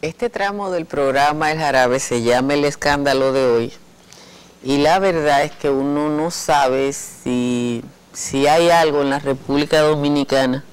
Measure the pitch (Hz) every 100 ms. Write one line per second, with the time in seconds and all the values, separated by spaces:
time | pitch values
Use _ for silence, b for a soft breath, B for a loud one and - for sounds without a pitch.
0 | 156 165 240 - 202 202 196 180 160 143
1 | 139 135 143 151 156 156 151 131 127 127
2 | - 123 117 123 131 147 143 139 147 143
3 | 139 135 135 135 131 117 117 - - -
4 | B B B B B B 127 143 147 180
5 | 190 170 151 143 147 - 147 135 139 147
6 | 151 151 160 170 - 151 135 131 135 139
7 | - - - 123 123 123 120 117 - -
8 | _ - - 135 143 160 170 170 160 147
9 | 139 139 143 135 - 143 147 160 151 156
10 | 143 147 139 139 131 131 -